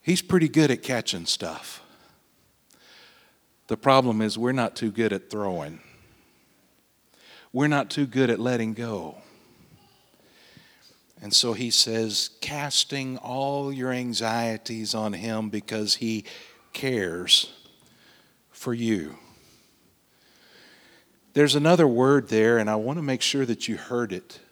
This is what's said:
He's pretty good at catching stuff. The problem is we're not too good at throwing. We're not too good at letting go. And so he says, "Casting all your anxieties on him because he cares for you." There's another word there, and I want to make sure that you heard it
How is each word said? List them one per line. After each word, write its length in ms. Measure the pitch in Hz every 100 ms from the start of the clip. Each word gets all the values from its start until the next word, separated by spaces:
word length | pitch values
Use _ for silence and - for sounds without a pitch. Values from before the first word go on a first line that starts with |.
He's 220 | - 180
pretty 260 | - 185 156
good 220 | 151 151
at 100 | 123
catching 420 | - 123 - 92 85
stuff. 560 | - 85 80 - - - _ _ _ _ _ _ _ _ _ _ - - _ _ _ _ _ _
The 100 | 110
problem 460 | 135 135 127 110
is 160 | 110 107
we're 140 | 120
not 240 | 131 117 -
too 160 | 117
good 200 | 101 113
at 160 | 98 -
throwing. 520 | 107 101 90 76 82 - - _ _ _ _ _ _ _ _ _ _ _ _ - - -
We're 140 | 123 147
not 240 | 147 120
too 160 | - 139
good 240 | 127 127
at 80 | 107
letting 360 | 120 120 113
go. 420 | 107 117 104 80 - - _ _ _ _ _ _ _ _ _ _ _ - - - _ _ _ _ _
And 120 | 104
so 180 | 98 123
he 180 | 110 120
says, 600 | - - 113 110 101 - _
"Casting 760 | - 147 143 - - 143 131 127
all 520 | 120 127 139 143 139
your 220 | 135 127
anxieties 1000 | 127 123 110 113 117 117 110 - 113 107
on 180 | 113 107
him 380 | 95 113 110 110
because 460 | 104 - 110 107 -
he 280 | 113 110 101 - - - _
cares 800 | - 135 123 92 85 90 - - - _ _ _ _ _ _ _ _ _
for 220 | - -
you." 460 | 120 117 104 76 71 - - _ _ _ _ _ _ _ _ _ _ _ - - - _ _ _ _ _
There's 200 | - 147
another 320 | 139 151 175 156
word 420 | 117 131 143 120
there, 280 | 110 110 117
and 140 | 107
I 60 | 107
want 200 | 113 156
to 60 |
make 180 | 147 131
sure 240 | - 139
that 240 | 131 110 -
you 80 | 107
heard 380 | - 123 113
it 260 | 90 - - _